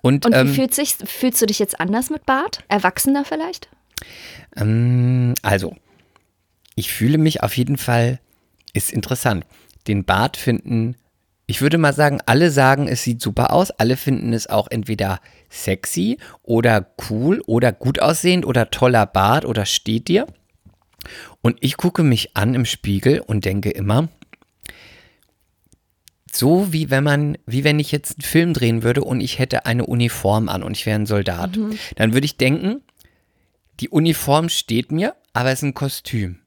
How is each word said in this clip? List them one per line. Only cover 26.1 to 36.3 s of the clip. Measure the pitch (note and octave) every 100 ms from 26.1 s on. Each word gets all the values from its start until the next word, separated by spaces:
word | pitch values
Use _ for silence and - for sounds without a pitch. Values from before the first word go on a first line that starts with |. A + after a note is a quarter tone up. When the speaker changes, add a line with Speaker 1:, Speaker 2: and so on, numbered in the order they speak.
| _ -
Speaker 1:
so | - C3 F3 G3+
wie | D#3 D3
wenn | C3+
man, | D3 C#3+ D3 - -
wie | B2
wenn | D3 D3
ich | D3
jetzt | D3 - -
einen |
Film | - D#3+ E3+
drehen | D3 A#2+ A2+
würde | A2+ B2+
und | - B2+
ich | - -
hätte | B2+ A#2 -
eine | A#2+ -
Uniform | A#2 A#2+ - G2 G#2 A2+
an | F#2+
und | F#2 G2+
ich | -
wäre | G#2+
ein | G#2
Soldat. | G#2 F#2+ E2+ F#3 G3
Speaker 2:
Mhm. | G#3+ G#3+ - -
Speaker 1:
Dann | A2
würde | B2
ich | D3 -
denken, | B2+ D3+ F#3 C4 _ _ _ _ _ _ _ _ _ -
die | -
Uniform | D#3+ E3 D#3 - D3 E3
steht | - - A#2 -
mir, | D#3 A3 - _
aber | A#2+ B2+
es | C3
ist | C#3+
ein |
Kostüm. | - C#3 - - A2+ F#2